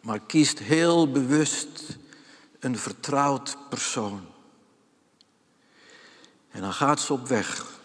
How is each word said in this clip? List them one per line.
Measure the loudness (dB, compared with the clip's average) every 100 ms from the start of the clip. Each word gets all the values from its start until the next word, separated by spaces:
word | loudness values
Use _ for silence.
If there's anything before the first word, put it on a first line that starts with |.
maar | -6 -8
kiest | 0 4 4 2
heel | 0 4 6 6 4
bewust | 2 2 2 2 -2 -8 -12 -16 -16 -18 -20 -20 -20 -20 -8
een | -6 -4
vertrouwd | -6 -10 -2 2 2 0 -4 -12 -10
persoon. | -6 -4 -4 -4 -6 -12 -20 -20 _ _ _ _ _ _ _ _ _ _ _ _ _ -20 -20 -20 -20 -20 _ _
En | -10
dan | -8
gaat | 0 2 2
ze | 0
op | -4 0
weg | 0 0 -6 -10 -18